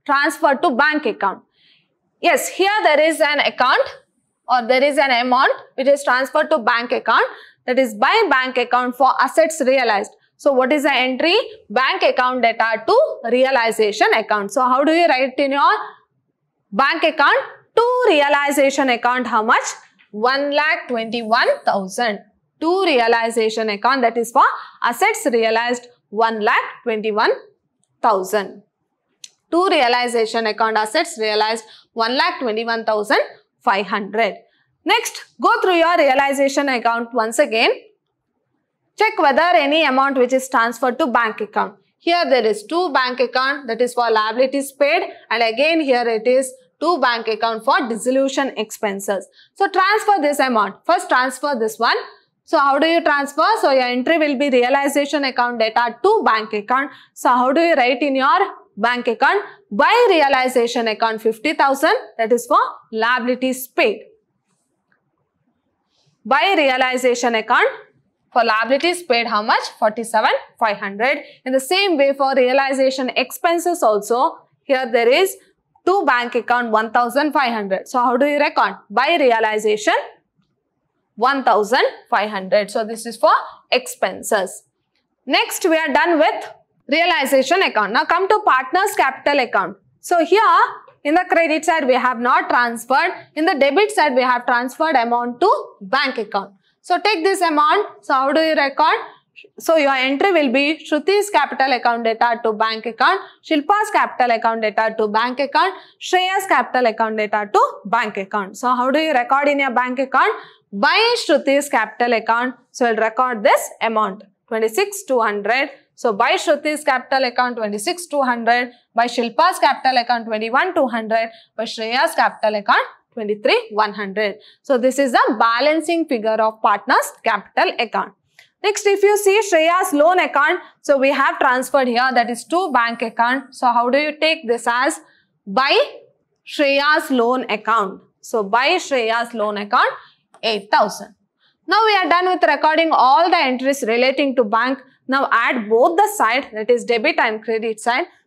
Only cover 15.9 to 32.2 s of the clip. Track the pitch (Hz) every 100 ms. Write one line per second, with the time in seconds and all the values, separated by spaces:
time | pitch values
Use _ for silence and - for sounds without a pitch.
15.9 | - _ _ _ _ _ _ _ 202 277
16.9 | 320 320 294 285 440 - - _ - 480
17.9 | 494 480 302 285 285 285 294 277 269 269
18.9 | 233 240 254 240 226 220 330 539 - -
19.9 | _ _ 208 240 269 285 294 302 339 -
20.9 | 233 226 233 220 233 392 554 - 196 190
21.9 | 196 233 202 - _ _ - 320 381 359
22.9 | 262 233 233 233 233 220 220 220 202 226
23.9 | 269 233 240 233 269 403 - - - 233
24.9 | 240 403 440 320 226 220 220 240 247 -
25.9 | _ _ 202 226 220 214 330 508 - 240
26.9 | 220 214 208 285 539 - _ _ _ _
27.9 | _ 240 196 185 208 190 196 _ _ _
28.9 | _ _ _ - _ _ 330 381 311 240
29.9 | 247 247 233 220 233 220 214 220 214 220
30.9 | 311 339 226 214 214 214 226 - - _
31.9 | 226 226 269